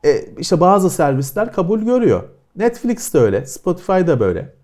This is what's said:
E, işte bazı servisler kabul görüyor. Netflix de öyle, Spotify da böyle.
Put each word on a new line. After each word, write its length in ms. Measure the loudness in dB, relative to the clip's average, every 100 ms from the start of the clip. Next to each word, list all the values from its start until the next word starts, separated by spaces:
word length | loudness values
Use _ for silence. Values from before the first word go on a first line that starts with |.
E, 180 | 2 0 -4 -12
işte 220 | -2 2
bazı 300 | 4 4 2
servisler 600 | 0 0 0 -2 -4 -4
kabul 280 | -4 -2 -2
görüyor. 420 | 0 2 2 0 -2 _ _ -4
Netflix 580 | -2 -2 -6 -6 -2
de 40 | 2
öyle, 280 | 2 0 -6
Spotify 460 | -8 -6 -4 -2
da 280 | 0 2 2
böyle. 340 | 0 -2 -8 _